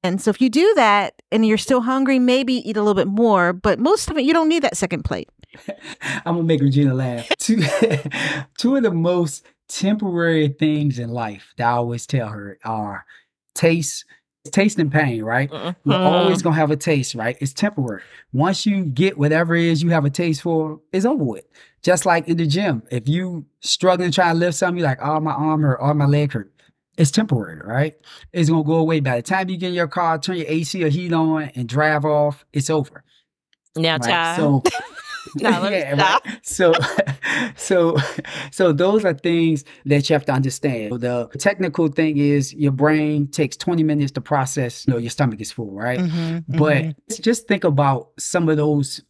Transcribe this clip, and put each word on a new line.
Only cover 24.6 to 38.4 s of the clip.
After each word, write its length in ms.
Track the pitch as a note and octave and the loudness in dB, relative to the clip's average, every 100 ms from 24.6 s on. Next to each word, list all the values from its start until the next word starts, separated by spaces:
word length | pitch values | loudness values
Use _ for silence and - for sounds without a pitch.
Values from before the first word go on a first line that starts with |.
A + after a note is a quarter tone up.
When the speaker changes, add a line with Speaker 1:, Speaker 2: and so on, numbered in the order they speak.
| F3+ F3 | -2 0
Speaker 2:
you're 80 | D#3 | -2
like, 120 | B2+ | -2
"Oh, 180 | C#3+ D#3 | -2 -2
my 100 | D#3 | -2
arm 300 | C3+ D#3 D#3 | -2 0 2
hurt, 180 | D3 B2+ | 2 2
oh, 120 | C3+ | 0
my 120 | D3+ C#3+ | 2 2
leg 280 | D3 D3 | 2 0
hurt." 180 | A#2 G2+ _ _ _ _ - | -4 -10 _ _ _ _ 0
It's 120 | D#3+ | 2
temporary, 500 | - G#3+ B2+ F#2 D#2 | 2 0 -2 -4 -12
right? 320 | F#2 A#2+ D3+ - - - - | -4 -2 -2 -4 -20 -20 -10
It's 160 | F3+ D#3 | 0 2
gonna 160 | E3 D3 | 2 2
go 80 | E3 | 2
away. 240 | D#3+ D#3+ | 2 0
By 160 | C3+ A#2+ | 0 -2
the 60 | |
time 260 | A#2 F#3+ F#3 | 0 -2 -2
you 80 | F#3 | -4
get 140 | F3+ | -4
in 40 | F3 | -2
your 120 | E3 | -2
car, 320 | F3+ E3 D#3+ | 0 0 0
turn 160 | C#3+ F3+ | -4 -6
your 120 | D3+ | -2
A 140 | D#3+ | -4
C 200 | D#3+ F#3+ | -4 -2
or 60 | D#3+ | 0
heat 240 | D3 F3+ | 0 0
on 300 | E3 D#3+ D#3+ D3+ B2+ | 0 2 0 -4 -8
and 140 | A#2 | -4
drive 340 | B2+ D#3 D3+ | 0 2 2
off, 400 | D3+ D3+ D3 C#3 _ | 2 2 2 -2 _
it's 180 | D3 C#3 | -4 0
over. 360 | D#3 C#3 - _ _ _ _ _ _ _ D#3 | -2 -2 -12 _ _ _ _ _ _ _ -2
Speaker 3:
Now, 160 | E3 | -2
Speaker 2:
Right? 80 | D#3 A#2+ | 0 0
Speaker 3:
Ty. 260 | F3 E3 E3+ | 0 0 0
Speaker 2:
So 260 | D3+ C#3 F4+ | 2 2 0
Speaker 3:
<laughs> 680 | F5+ A#5 - C6+ - - - | -4 -12 -18 -14 -14 -12 -2
Now, 260 | A#3 - | 0 2
let 100 | G3 | 0
me 60 | F#3+ | -2
Speaker 2:
<laughs> 20 | |
yeah, 160 | C3+ C#3+ | -2 0
Speaker 3:
stop. 300 | F#3+ G#3+ - | 2 2 -2
Speaker 2:
right? 140 | A3 - | -12 -10
So, 280 | - F3+ E3 C3+ - - | 2 4 4 0 -2 -4
<laughs> 420 | C3+ - - A#3+ - | -4 -4 -4 -4 -8
so, 420 | - F#3 E3 D3+ C#3 - - - | 0 2 4 2 -2 -8 -12 -12